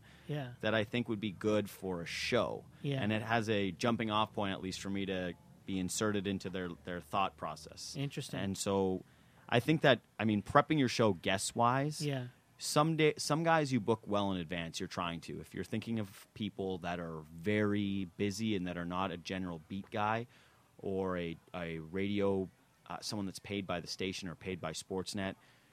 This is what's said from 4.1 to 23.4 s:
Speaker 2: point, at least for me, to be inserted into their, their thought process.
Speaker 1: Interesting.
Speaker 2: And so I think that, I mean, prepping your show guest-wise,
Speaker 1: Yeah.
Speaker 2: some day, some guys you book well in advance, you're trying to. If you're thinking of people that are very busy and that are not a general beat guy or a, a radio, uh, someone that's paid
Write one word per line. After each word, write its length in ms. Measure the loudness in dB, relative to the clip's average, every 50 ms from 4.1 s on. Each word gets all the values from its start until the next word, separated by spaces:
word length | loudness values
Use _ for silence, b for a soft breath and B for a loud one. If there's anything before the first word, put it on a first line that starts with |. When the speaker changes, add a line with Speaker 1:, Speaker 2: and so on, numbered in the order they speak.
| 2 2 2 0
Speaker 2:
point, 220 | 0 -2 -2 -2 -2
at 80 | -4
least 180 | -4 -6 -6 -6
for 100 | -6 -4
me, 160 | -2 -2 -2
to 260 | -2 -2 -2 -2 -4 -6 -10 -16 -20 -20 -14 -8
be 140 | -4 -2 0
inserted 480 | 0 0 0 0 0 2 2 2 0
into 220 | 0 -2 -2 -4 -4
their, 200 | -6 -4 -6 -6 -8 -10 -10
their 160 | -8 -8 -8
thought 340 | -6 -2 0 0 0 0 -2
process. 580 | -6 -8 -8 -8 -8 -12 -16 -14 -12 -12 -10 -6
Speaker 1:
Interesting. 420 | -6 -6 -4 -6 -8 -8 -6 -6 -4
Speaker 2:
And 180 | -2 -2 -2
so 460 | -2 0 2 2 4 4 2 0 -2 -6 b b b b b b b b b
I 100 | 2 4
think 220 | 4 4 2 6
that, 180 | 8 6 6 6 2 _ -6
I 60 | 0 2
mean, 180 | 2 2 2
prepping 380 | 0 6 6 6 6 6 4 4
your 80 | 4
show 240 | 4 4 4 4 4
guest-wise, 880 | 4 4 2 2 2 2 0 -2 0 2 4 4 4 2 0 -2 -4 -4
Speaker 1:
Yeah. 260 | -4 -2 -2 -4 -6 -8 -12 -18 _ _ _
Speaker 2:
some 380 | -10 -6 2 4 6 6 6 6
day, 200 | 6 6 6 6
some 260 | 2 0 0 2 2 4
guys 300 | 6 6 6 4 4 2
you 80 | 2
book 260 | 4 4 2 2 2
well 240 | 0 2 2 2 2
in 60 | 0
advance, 420 | -2 -2 -4 -4 -4 -4 -4 -6 -6
you're 80 | -6
trying 320 | -6 -4 -4 -4 -2 -4 -6
to. 200 | -8 -10 -10 -10
If 120 | -10 -10 -8
you're 120 | -8 -6
thinking 340 | -4 -4 -4 -2 -2 -2 -2
of 260 | -4 -4 -8 -18 -20 _ -8
people 420 | -6 -6 -6 -4 -4 -4 -4 -4
that 240 | -4 -4 -4 -4 -4
are 220 | -6 -6 -8 -10 -12 -12 -12
very 720 | -4 0 2 4 4 4 4 2 2 0 0 -2 -2 -4 -6 -2
busy 400 | -2 -2 0 0 0 0 0 0
and 100 | 0 0
that 120 | -2 -4
are 80 | -4 -4
not 260 | -2 -2 -2 -2 -2
a 60 | -4
general 420 | -6 -6 -6 -4 -4 -4 -4 -6 -8 -8
beat 240 | -8 -8 -8 -8 -4
guy 360 | -2 0 2 2 0 0 -2 b b b b b b b b b b
or 400 | -8 -6 -4 -2 0 0 0 0
a, 200 | -2 -2 -4 -6 -8 _ -12 -8
a 260 | -8 -6 -6 -6 -8
radio, 680 | -8 -4 -2 -2 0 2 2 4 4 4 4 2 0 -4 _ _ _ _ _ _ _ -10
uh, 80 | -10 -8
someone 260 | -6 -6 -4 -4 -4
that's 140 | -4 -6
paid 260 | -10